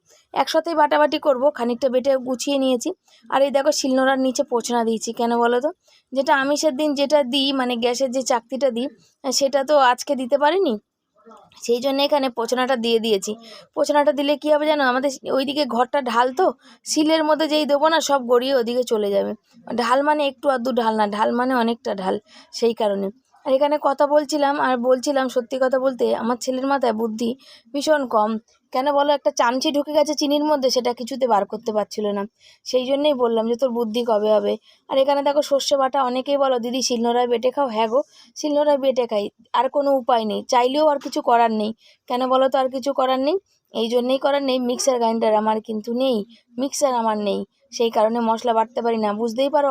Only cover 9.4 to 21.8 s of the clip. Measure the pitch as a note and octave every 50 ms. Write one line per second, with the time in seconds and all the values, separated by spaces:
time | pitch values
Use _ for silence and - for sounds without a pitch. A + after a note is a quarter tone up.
9.4 | C#4 C4+ C#4 C4+ C4+ C4+ D4+ C#4+ C4 A#3+ B3+ - - - C#4+ B3 C4 A#3+ C#4+ C4+
10.4 | D4 D4 E4+ G4 F#4+ C#4+ G#3+ G#3 _ _ _ _ _ _ _ _ _ A3+ - -
11.4 | - _ - - - A#3 A#3+ B3 B3+ C#4 C4+ C#4 C#4+ C#4+ D4+ C#4+ C4+ C4 A#3+ A#3+
12.4 | A3+ A3+ B3 B3+ B3+ B3 C4+ A#3 A3+ A#3 A#3 A3+ G#3+ A3+ G#3 G3 - G#3+ G#3+ A#3
13.4 | - - - - - _ - D4+ C#4+ D4 D4 D4 C#4+ D4 C#4+ C#4 C#4 C#4+ D4 C#4
14.4 | - D4+ D4+ D4 D4+ D#4 D4+ D4 C4+ B3 B3 C4 C4 C#4+ C4 - - - C4+ C4+
15.4 | C#4 C#4 C4+ D4+ D4 A#3+ A#3 A#3 B3+ - - C#4+ C4 A#3+ A3 A#3 B3 C4 B3+ F4
16.4 | F#4 D#4 A#3 _ _ - - _ - - - D#4 D#4 D#4 D#4+ D#4+ D4+ D4+ D4+ C#4
17.4 | D#4+ C#4 D4+ D4+ D4+ B3+ C#4+ C#4+ D#4 D#4+ E4 D#4 - - C#4 C#4 B3 A#3 B3 A#3+
18.4 | B3+ C4+ C#4 B3+ A3+ A#3 A#3+ B3+ A#3+ - A#3+ G#3 G#3 G3+ G3+ G3 G3 G#3 G#3+ -
19.4 | _ _ _ - - - A#3 A3+ A#3+ A3+ B3+ C#4 D4 D4+ D4+ D4+ C#4+ C#4 C4+ -
20.4 | - C#4+ C4 B3 A#3 C4 A#3+ B3 A3+ A3+ A3 A3 G#3+ G#3 G#3 G#3 A3+ A#3 A#3 A#3+
21.4 | B3 C4 C4 A#3+ A3+ A3+ A#3 -